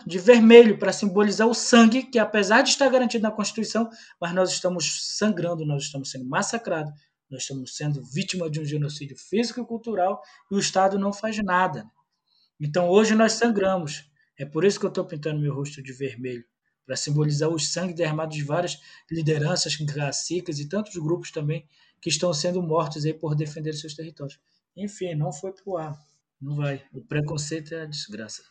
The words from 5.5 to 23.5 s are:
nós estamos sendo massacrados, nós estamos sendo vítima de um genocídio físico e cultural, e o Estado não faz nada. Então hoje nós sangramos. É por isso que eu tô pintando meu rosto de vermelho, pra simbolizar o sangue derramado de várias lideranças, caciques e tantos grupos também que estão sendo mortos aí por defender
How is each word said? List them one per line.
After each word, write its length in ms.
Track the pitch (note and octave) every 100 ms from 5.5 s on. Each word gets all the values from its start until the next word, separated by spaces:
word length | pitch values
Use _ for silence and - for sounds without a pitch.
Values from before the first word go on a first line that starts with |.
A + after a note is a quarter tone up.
| E3+ D3+
nós 180 | C#3
estamos 260 | - C#3 C3+
sendo 180 | C3+ B2+
massacrados, 640 | E3 G3+ A#3 G#3+ E3 D3+ - _ _ -
nós 120 | C3
estamos 340 | - C3+ B2+ -
sendo 260 | D3+ C#3+
vítima 480 | A#2 C#3+ - F#3 E3
de 100 | D3+
um 40 |
genocídio 520 | D3 D3+ C#3+ - C3+ -
físico 440 | - G3+ A#3 B3
e 40 |
cultural, 560 | A#3 A3+ A#3 G3+ F3+ G#3 - - -
e 60 | G3
o 20 |
Estado 400 | - F#3+ F#3+ G3
não 160 | G3
faz 240 | G3+ A3 G#3+
nada. 480 | G3 F3+ F#3 C#3+ G#2 _ _ _ _ _ _ -
Então 300 | D3 F3+ F3
hoje 240 | G3 G#3
nós 180 | A3 A3
sangramos. 720 | G#3+ A#3+ G3+ F#3+ F#3+ D3 - - _ _ -
É 80 |
por 220 | C#3+ D#3 F#3+
isso 120 | G3+
que 60 |
eu 60 | F#3+
tô 140 | F#3+
pintando 360 | F3 D#3 D#3 D3+
meu 140 | C#3+
rosto 260 | C3+ C#3+ -
de 120 | C3
vermelho, 520 | B2+ C#3 A2+ B2+ A#2+ - _ _ _
pra 120 | - C3
simbolizar 520 | - D3 D3+ D3 D#3
o 80 | E3
sangue 380 | D3+ E3+ F#3
derramado 400 | E3 D#3+ D3+ D#3+
de 80 | D3+
várias 380 | C#3+ F3 F3+ - - - -
lideranças, 680 | E3 D3+ D3 D3+ F3+ D#3+ D3+
caciques 840 | D3 D3 C#3+ - - F3 E3+ D3
e 100 | D3
tantos 280 | G3+ G#3+ F3
grupos 340 | D#3 F3 -
também 340 | D#3+ D3 E3 - _ _ _
que 60 | E3+
estão 260 | D3+ F3+
sendo 260 | D3+ F3 F3+
mortos 440 | E3+ D#3+ D3+ D#3
aí 100 | D3+
por 220 | D#3 D#3 D3+
defender 380 | D3+